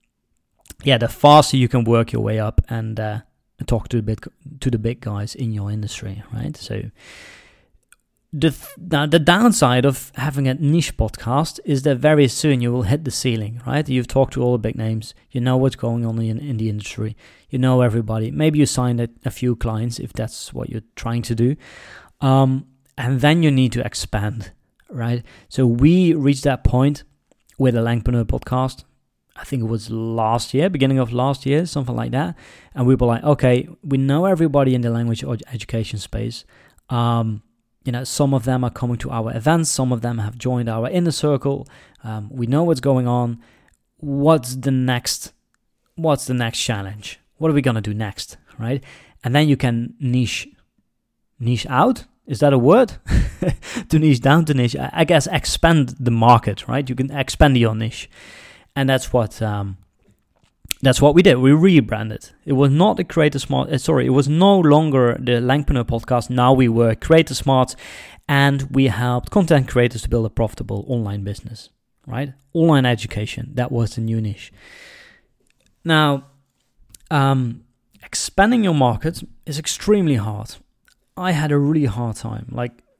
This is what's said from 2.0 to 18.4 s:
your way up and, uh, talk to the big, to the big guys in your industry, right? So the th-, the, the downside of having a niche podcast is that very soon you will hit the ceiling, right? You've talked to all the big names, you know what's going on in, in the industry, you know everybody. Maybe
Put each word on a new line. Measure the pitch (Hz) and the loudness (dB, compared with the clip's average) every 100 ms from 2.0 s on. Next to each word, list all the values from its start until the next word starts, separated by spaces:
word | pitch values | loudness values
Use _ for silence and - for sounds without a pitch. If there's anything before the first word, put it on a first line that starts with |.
| 113 | 2
your | 117 | -2
way | 107 110 | -2 -2
up | 107 - - | -2 0 -2
and, | 117 110 110 | -2 -6 -6
uh, | 107 107 - _ _ - - | -6 -8 -12 _ _ -16 -4
talk | 117 - | -4 -2
to | 120 | -6
the | |
big, | 107 110 - _ 143 147 | -4 -6 -8 _ -20 -8
to | 131 | -4
the | 120 | -4
big | 110 117 | -4 -8
guys | 107 101 104 | -8 -8 -8
in | - 117 | -8 -8
your | 107 101 | -6 -6
industry, | 107 104 - 101 101 - | -6 -8 -10 -12 -14 -12
right? | 113 110 - | -10 -10 -10
So | - 104 107 - - - - - _ _ _ _ _ _ _ _ _ | -10 -10 -10 -16 -20 -20 -20 -20 _ _ _ _ _ _ _ _ _
the | 151 156 | -2 -2
th-, | 135 - - | -2 -14 -18
the, | 180 139 151 | -4 -2 2
the | 160 | 2
downside | 151 196 240 - 127 123 139 | 4 4 4 4 2 4 2
of | 131 - - | 0 -8 -8
having | 139 139 135 | -6 -2 -2
a | |
niche | 131 143 165 - - | 0 0 0 0 -4
podcast | 113 - 113 135 160 - | -4 -4 -4 -2 -2 -6
is | - 139 | -4 -2
that | 147 127 | 0 2
very | 151 151 131 | 2 4 4
soon | - 156 131 | 2 0 0
you | 120 | 0
will | 123 | -2
hit | 95 147 151 | 0 -2 -2
the | |
ceiling, | - 131 113 107 117 131 | -4 -2 -2 -4 -10 -4
right? | 139 147 | -4 -2
You've | 127 120 | -2 -2
talked | 135 131 | 0 0
to | 131 | 0
all | 123 | 0
the | 123 | 0
big | 113 - | -2 -4
names, | 110 110 107 - _ | -4 -4 -8 -18 _
you | 131 | -4
know | 123 127 | 0 2
what's | 135 - | 0 -2
going | 117 117 117 | -4 -4 -4
on | 113 | -4
in, | 113 110 | -4 -6
in | 147 117 | -6 -4
the | 110 | -4
industry, | 104 101 - 110 - - _ _ | -6 -8 -8 -8 -10 -20 _ _
you | 123 | 0
know | 131 127 | 2 4
everybody. | 123 113 110 110 113 | 4 0 -2 -4 -4
Maybe | 143 | 0